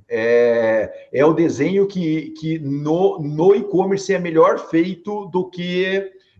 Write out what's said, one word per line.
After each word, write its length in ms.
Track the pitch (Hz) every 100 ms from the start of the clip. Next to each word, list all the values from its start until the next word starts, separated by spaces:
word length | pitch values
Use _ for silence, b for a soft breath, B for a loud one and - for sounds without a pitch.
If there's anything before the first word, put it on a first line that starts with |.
| _
É, 1000 | 117 113 120 120 117 113 110 - - -
é 100 | 123
o 100 | 151
desenho 520 | 160 160 110 160 196 196
que, 460 | 185 160 156 135
que 260 | - 160 160
no, 640 | 135 143 147 165 196 269
no 360 | 147 151 185 233
e-commerce 560 | - 170 190 196 -
é 60 | 180
melhor 400 | 175 160 185 -
feito 720 | - 165 180 180 208 208 190
do 200 | 180 180
que, 640 | 180 175 180 190 196 196 b b b